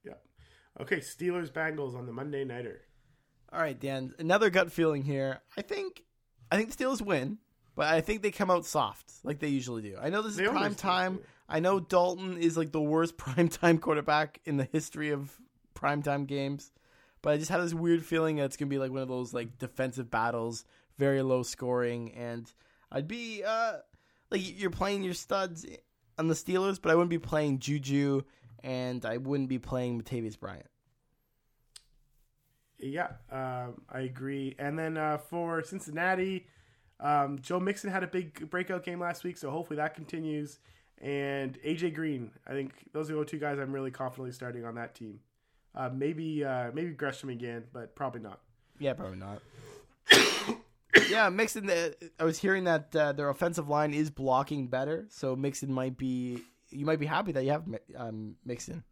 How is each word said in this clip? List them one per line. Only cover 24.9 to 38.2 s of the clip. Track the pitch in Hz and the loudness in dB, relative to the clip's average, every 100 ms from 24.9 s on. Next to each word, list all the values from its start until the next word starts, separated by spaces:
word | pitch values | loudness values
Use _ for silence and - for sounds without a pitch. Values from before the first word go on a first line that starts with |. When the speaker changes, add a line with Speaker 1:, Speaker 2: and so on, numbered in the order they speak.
| 202 | 0
Speaker 2:
your | 185 | -2
studs | 175 - 196 190 165 - - _ _ _ - | -4 -2 0 0 -6 -14 -18 _ _ _ 0
on | 160 | 2
the | |
Steelers, | 156 - 185 196 190 | 2 2 2 2 2
but | - | 6
I | 165 | 6
wouldn't | 175 | 6
be | 170 | 2
playing | 113 156 151 135 | 2 2 2 0
Juju, | 139 147 135 139 139 135 139 _ - - | 0 -2 2 2 4 2 -2 _ -20 -16
and | 131 127 127 123 110 | -8 -6 -4 -4 -4
I | 120 | -4
wouldn't | 135 143 131 | 0 0 0
be | 131 | -2
playing | - 127 123 117 | -2 -2 -2 -4
Latavius | 110 123 113 104 | -4 -4 -6 -8
Bryant. | 98 92 - _ _ _ _ _ _ _ _ _ _ - _ _ _ _ _ _ _ _ _ _ | -12 -12 -18 _ _ _ _ _ _ _ _ _ _ -20 _ _ _ _ _ _ _ _ _ _
Speaker 1:
Yeah, | 135 156 175 113 - | -8 -4 -4 -6 -10
um, | 131 131 127 123 - - | -6 -4 -4 -8 -12 -10
I | 131 | -6
agree. | 131 127 135 139 135 131 | -6 -6 -6 -4 -6 -4
And | 143 156 | -6 -4
then, | 160 160 | -4 -2
uh, | 151 151 | -2 -2
for | 151 170 170 165 | -4 -4 -2 -2
Cincinnati, | 160 190 - 151 180 185 190 185 - _ _ _ _ _ | -4 -10 -8 -2 0 2 0 -2 -8 _ _ _ _ _
um, | 143 147 139 143 | 2 4 2 -2
Joe | 131 180 | -2 0
Mixon | 190 202 202 | 0 -2 -2
had | 190 | -2
a | 180 | -2
big | 185 | -2